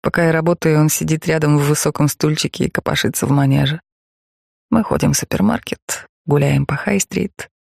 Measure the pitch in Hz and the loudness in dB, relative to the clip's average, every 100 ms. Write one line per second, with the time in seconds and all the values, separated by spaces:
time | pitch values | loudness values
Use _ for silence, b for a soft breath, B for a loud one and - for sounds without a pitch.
0 | - - 165 160 160 175 160 151 151 - | -2 0 2 2 0 0 2 4 2 0
1 | 156 160 170 160 151 147 143 151 151 - | -2 -2 0 0 2 2 2 0 -2 0
2 | 147 - 151 156 - - 131 - - - | 0 0 -2 -2 -4 -2 -4 -2 -4 -2
3 | - - 139 143 139 139 139 156 _ _ | -2 -2 0 2 4 2 0 -4 _ _
4 | _ _ _ _ _ _ _ 226 214 - | _ _ _ _ _ _ _ -2 0 0
5 | - 143 - - 196 - - - - - | 0 0 -2 0 0 0 -6 -12 -10 -12
6 | - _ - 143 143 143 139 143 - 202 | -12 _ 0 2 2 0 0 -4 -2 -2
7 | - - - - - _ | -2 -4 -6 -8 -20 _